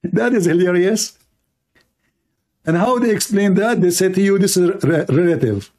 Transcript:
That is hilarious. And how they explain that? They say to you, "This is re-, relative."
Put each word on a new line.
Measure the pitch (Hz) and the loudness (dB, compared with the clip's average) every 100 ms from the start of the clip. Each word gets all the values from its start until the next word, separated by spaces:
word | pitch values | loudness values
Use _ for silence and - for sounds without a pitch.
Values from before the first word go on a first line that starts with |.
| - 208 | -4 -2
That | 240 | 0
is | 240 | 0
hilarious. | 175 170 180 180 185 214 - _ _ _ _ _ _ _ _ _ _ _ _ _ _ _ | 0 2 2 2 0 -2 -6 _ _ _ _ _ _ _ _ _ _ _ _ _ _ _
And | - 170 | -4 0
how | 220 247 | 0 0
they | 233 | 0
explain | 202 - 196 202 | -2 -2 0 2
that? | 185 220 240 | 2 0 0
They | 175 | 0
say | 170 190 | 0 0
to | 185 | 2
you, | 196 196 | 2 2
"This | 196 185 | 0 2
is | 175 - | 0 0
re-, | 135 160 - | 0 0 0
relative." | 139 175 160 120 101 - | 0 0 0 -2 -4 -8